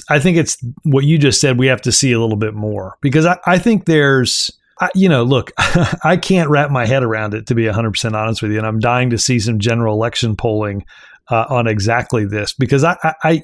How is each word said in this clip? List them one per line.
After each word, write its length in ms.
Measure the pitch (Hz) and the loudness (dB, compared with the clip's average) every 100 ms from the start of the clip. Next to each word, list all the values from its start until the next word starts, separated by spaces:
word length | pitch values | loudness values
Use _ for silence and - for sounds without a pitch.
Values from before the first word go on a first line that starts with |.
| - | -2
I 120 | 147 | 0
think 160 | 180 170 | 2 2
it's 200 | 147 - 120 - | 0 -4 -10 -6
what 200 | 156 135 | 0 2
you 140 | 147 160 | 4 4
just 220 | 143 - | 4 2
said. 180 | 143 123 | 2 2
We 80 | 131 | 2
have 160 | 127 | 0
to 80 | 127 | 0
see 220 | - 135 | 0 2
a 80 | 117 | 2
little 160 | 113 107 | 0 0
bit 180 | 110 | -4
more 420 | 107 107 101 95 - | -4 -6 -6 -10 -6
because 240 | 143 143 165 | 0 2 2
I, 120 | 180 | 2
I 140 | - 180 | 0 2
think 280 | 233 214 - | 2 2 2
there's, 640 | 160 139 135 123 - - - _ - | 2 4 2 2 -2 -4 -8 _ -6
I, 100 | 117 | -4
you 140 | 190 190 | 2 4
know, 160 | 139 | 4
look, 260 | 123 135 - | 2 0 -2
<laughs> 40 | - | -4
I 580 | - 170 135 - 156 180 | 0 0 0 -2 0 0
can't 320 | - 185 156 | 2 0 2
wrap 220 | 147 143 | 2 0
my 160 | 135 113 | -2 0
head 160 | 135 | 0
around 320 | 120 110 107 | 0 -2 -4
it, 140 | 107 107 | -6 -2
to 80 | 117 | -2
be 100 | 113 | 0
a 60 | |
hundred 180 | 104 113 | 0 -2
percent 240 | 98 117 | -4 -4
honest 260 | 107 110 113 | -4 -4 -4
with 100 | 107 | -4
you, 60 | 107 | -2
and 80 | 110 | -2
I'm 100 | 110 | -2
dying 320 | 120 123 127 | 0 0 0
to 80 | 113 | 0
see 220 | - 123 | 0 0
some 180 | 107 110 | 0 -2
general 340 | 107 117 117 107 | 0 0 0 0
election 400 | 113 - 117 104 | -2 -2 -4 -2
polling, 480 | 117 107 104 101 - - - - - | -2 -2 -4 -6 -10 -18 -20 -20 -4
uh, 180 | 117 113 | -2 0
on 160 | 127 117 | 0 0
exactly 580 | 107 98 117 120 117 | 0 0 -2 -2 -4
this 300 | 101 104 104 | -2 -4 -6
because 300 | - 123 139 | -4 0 2
I, 120 | 165 185 | 2 0
I, 100 | 156 - | -4 -2
I, 180 | 160 165 | 0 0